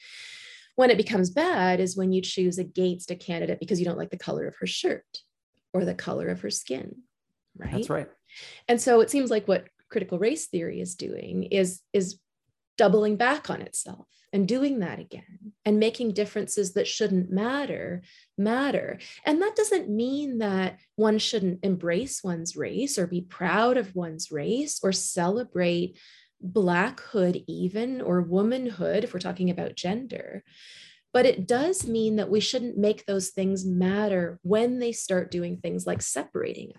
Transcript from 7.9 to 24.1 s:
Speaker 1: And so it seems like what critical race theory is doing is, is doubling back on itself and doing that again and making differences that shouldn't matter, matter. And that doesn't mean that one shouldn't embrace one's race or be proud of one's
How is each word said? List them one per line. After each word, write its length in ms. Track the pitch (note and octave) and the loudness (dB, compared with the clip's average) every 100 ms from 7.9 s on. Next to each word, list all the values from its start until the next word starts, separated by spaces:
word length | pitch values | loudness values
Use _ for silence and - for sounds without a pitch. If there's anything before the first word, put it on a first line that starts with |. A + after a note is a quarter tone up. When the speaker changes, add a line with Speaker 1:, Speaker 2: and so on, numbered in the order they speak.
| D#3+ - _ _ - - - - | -4 -6 _ _ -20 -18 -10 0
Speaker 1:
And 140 | A#3+ | 2
so 180 | B3+ A#3 | 6 6
it 100 | A3+ | 6
seems 220 | C#4+ B3+ | 4 2
like 160 | A3 G#3 | 0 2
what 220 | F3+ - _ _ | 0 0 _ _
critical 300 | A3+ F#3 F3 | -6 -2 0
race 280 | A3 D#4+ - | 0 0 -4
theory 340 | F3+ E3 F3+ | -4 -4 -6
is 140 | F3+ - | -8 -8
doing 480 | - - - F#3 | -8 -8 -6 -4
is, 380 | - G3 F#3 F#3 _ | 0 2 2 0 _
is 260 | G3+ F#3 - _ _ _ _ _ - | 0 0 -6 _ _ _ _ _ 4
doubling 380 | G#3 G#3 G#3+ G#3 | 6 6 4 2
back 340 | B3 D4+ - | 2 0 -2
on 120 | - | -8
itself 460 | - - - F#3+ - _ - | -8 -10 -10 -12 -20 _ -4
and 140 | G3 F#3 | 0 2
doing 320 | B3+ C#4 B3+ | 2 0 0
that 200 | E3+ G#2+ | -4 -6
again 540 | E3 - - - G#3+ - G#3 | -12 -16 -18 -20 -20 -6 2
and 140 | G#3+ | 4
making 320 | A3 A3 A#3 | 4 2 -2
differences 600 | G3 G#3 G#3+ G3 - F#3 | 0 -2 -2 -4 -2 0
that 140 | G3+ - | 0 -2
shouldn't 440 | - G#3 F#3+ F3+ | 0 2 2 2
matter, 720 | F#3 A3+ C#4 C#4 C3 F2+ F3+ - - _ - | 0 0 -2 -4 -6 -6 -8 -12 -20 _ -2
matter. 640 | G#3 B3 C#4 F#3+ - - - - - | 0 2 2 0 -2 -10 -14 -4 0
And 160 | D#4 | 2
that 140 | G4+ G#4+ | 2 2
doesn't 340 | G#4+ F#4+ - | 2 2 0
mean 500 | G#3 B3 C#4 C#4+ A#3 | -2 0 -2 -2 -2
that 400 | G#3 F#3+ F#3 - _ - | 0 0 0 -4 _ 2
one 220 | G#3+ G#3+ | 4 4
shouldn't 460 | - A3 F#3 F3+ | 2 0 0 0
embrace 600 | G3 F3+ E3+ E3+ C4+ - | 0 0 0 -2 -2 -6
one's 320 | F#3+ E3+ F3 D3+ | -4 -4 -6 -6
race 420 | B2 G3 C#4 - | -4 -4 -4 -2
or 100 | F3 | -2
be 140 | F3+ | -4
proud 560 | F3+ - F3+ F#3+ A#3 B3+ | -6 -4 0 2 4 2
of 180 | F#3+ F#3 | 0 -4
one's 360 | E3+ | -6